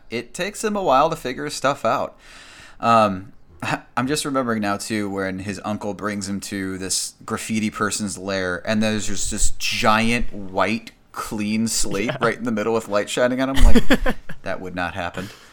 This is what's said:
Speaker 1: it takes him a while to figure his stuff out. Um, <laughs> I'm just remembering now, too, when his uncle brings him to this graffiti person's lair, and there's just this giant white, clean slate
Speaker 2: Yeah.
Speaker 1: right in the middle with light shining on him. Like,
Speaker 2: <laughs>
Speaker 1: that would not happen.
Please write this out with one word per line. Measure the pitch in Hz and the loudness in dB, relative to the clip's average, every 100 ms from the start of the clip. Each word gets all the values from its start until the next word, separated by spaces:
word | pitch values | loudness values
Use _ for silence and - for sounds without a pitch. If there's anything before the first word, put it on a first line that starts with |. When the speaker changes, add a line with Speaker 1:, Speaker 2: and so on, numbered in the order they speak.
| - | -10
Speaker 1:
it | 113 - | -10 -8
takes | - 190 - | -8 -8 -4
him | 220 208 | -4 -2
a | |
while | 175 131 165 | 2 4 2
to | 156 | -2
figure | 127 139 | -8 -8
his | 147 | -8
stuff | - 135 143 | -4 -2 0
out. | 113 131 85 - - - - - - - | -2 -2 -4 -10 -20 -20 -20 -20 -20 -4
Um, | 117 117 104 92 98 - - - | 2 4 4 0 -10 -20 -20 -12
<laughs> | 113 - - - | -6 -6 -6 -4
I'm | 127 | -2
just | 151 151 | -2 -2
remembering | 135 123 110 | -2 -2 -2
now, | 104 101 | -2 -4
too, | - 110 101 | -4 -4 -4
when | 98 95 95 | -4 -6 -6
his | 101 90 | -8 -8
uncle | 107 104 104 | -6 -6 -6
brings | 92 101 104 98 | -6 -6 -6 -6
him | 98 | -8
to | - 101 95 92 | -6 -6 -6 -6
this | 92 - - - | -6 -6 -6 -12
graffiti | - 110 - 110 107 | -8 -8 -4 -2 -2
person's | - 104 - 104 90 | -2 -4 -4 -6 -8
lair, | 95 95 92 87 107 | -6 -4 -4 -4 -2
and | 110 | 0
there's | 110 107 - | 0 -2 -2
just | 101 - | -2 -2
this | - - - | 2 4 4
giant | - 107 113 110 113 120 - | -2 0 2 2 2 2 0
white, | 104 95 95 95 113 - - _ | -2 -6 -2 0 -2 -6 -20 _
clean | - - 110 104 110 113 | -12 -8 -4 -2 0 0
slate | - 107 98 120 | 0 0 0 -2
Speaker 2:
Yeah. | 127 | 0
Speaker 1:
right | 113 - | -2 -2
in | |
the | 120 | -4
middle | 107 110 | -2 0
with | 113 107 | -2 0
light | 104 - | -2 0
shining | 123 123 127 | 0 0 0
on | 131 269 | 0 8
him. | |
Like, | - 233 - 269 - - - | 12 12 10 6 2 -2 -4
Speaker 2:
<laughs> | - | -8
Speaker 1:
that | - - | -6 -8
would | 92 | -8
not | 90 85 | -6 -6
happen. | 92 87 - 98 - - | -6 -8 -8 -12 -14 -20